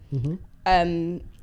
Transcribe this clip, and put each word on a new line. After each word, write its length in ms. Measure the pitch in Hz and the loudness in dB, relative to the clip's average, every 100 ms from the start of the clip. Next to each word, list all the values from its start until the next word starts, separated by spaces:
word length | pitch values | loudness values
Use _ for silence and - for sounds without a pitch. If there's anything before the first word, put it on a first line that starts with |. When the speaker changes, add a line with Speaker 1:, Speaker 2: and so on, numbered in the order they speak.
| - | -8
Speaker 1:
Mm-hmm. 200 | 139 131 180 - - 185 | -4 -2 -4 -10 -6 2
Speaker 2:
Um, 560 | 180 175 170 165 175 - - | 4 4 0 -2 -4 -10 -18